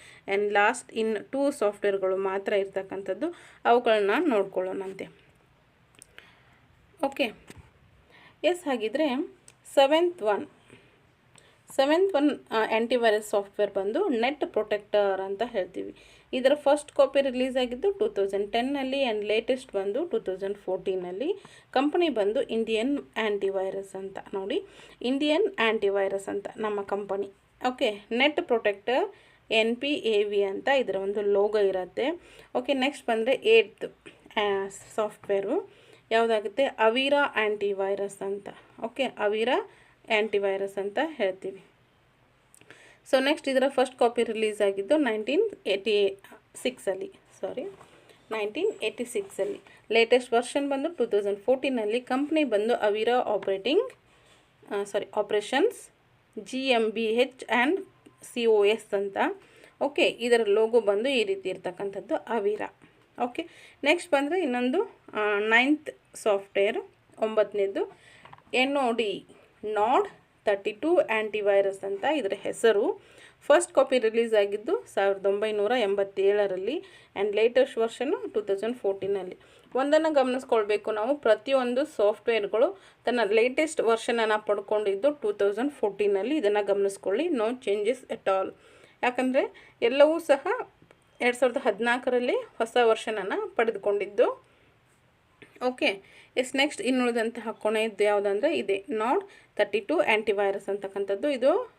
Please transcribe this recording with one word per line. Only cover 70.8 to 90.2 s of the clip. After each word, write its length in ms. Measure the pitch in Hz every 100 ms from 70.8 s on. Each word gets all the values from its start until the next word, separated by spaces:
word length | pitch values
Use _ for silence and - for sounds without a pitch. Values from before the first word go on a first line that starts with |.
| 311 349
ಆ್ಯಂಟಿವೈರಸ್ 880 | - 220 214 214 202 196 196 190
ಅಂತ 200 | 196 196 269
ಇದರ 180 | 302 196 202
ಹೆಸರು. 680 | - - 226 202 294 - - - - _
ಫಸ್ಟ್ 320 | - 311 339
ಕಾಪಿ 260 | 285 269 254
ರಿಲೀಸ್ 360 | 220 233 233
ಆಗಿದ್ದು 500 | 214 202 208 240 453 -
ಸಾವಿರದ 320 | 214 196 196 196
ಒಂಬೈನೂರ 460 | 202 214 208 208 254
ಎಂಬತ್ತೇಳರಲ್ಲಿ 1040 | 202 202 196 196 196 208 196 185 202 339 - - - -
and 140 | 208 208
ಲೇಟೆಸ್ಟ್ 420 | 226 254 254 233
ವರ್ಷನ್ 520 | 226 - 254 480 453
ಟೂ 100 | 214
ತೌಸಂಡ್ 360 | 208 196 220 247
ಫೋರ್ಟೀನಲ್ಲಿ. 600 | 202 196 196 202 180 - - - _
ಒಂದನ್ನು 380 | 247 285 311 320
ಗಮನಿಸ್ಕೊಳ್ಬೇಕು 800 | 285 254 254 - 226 208 208 220
ನಾವು, 240 | 214 233 294
ಪ್ರತಿಯೊಂದು 680 | 233 214 277 269 247 247
ಸಾಫ್ಟ್‌ವೇರ್‌ಗಳು 960 | 302 - 208 220 - 226 202 220 320 392 - _
ತನ್ನ 160 | - 240
ಲೇಟೆಸ್ಟ್ 560 | 202 220 254 262 311 -
ವರ್ಷನನ್ನು 640 | 214 226 - 233 220 214 -
ಪಡ್ಕೊಂಡಿದ್ದು 640 | 208 - 214 202 196 269
ಟೂ 200 | 294 214
ತೌಸಂಡ್ 400 | 208 202 202 285
ಫೋರ್ಟೀನಲ್ಲಿ. 640 | - 208 196 202 196 226 311
ಇದನ್ನು 280 | 208 208
ಗಮನಿಸ್ಕೊಳ್ಳಿ, 640 | 202 196 196 196 190 214 349
no 240 | 262 220
changes 560 | 254 208 208 208 262 -
at 160 | 254
all. 300 | 208 190 190 - _ - - -
ಯಾಕಂದರೆ 720 | 247 247 254 262 427 - - -
ಎಲ್ಲವೂ 360 | 233 277 302
ಸಹ 280 | 320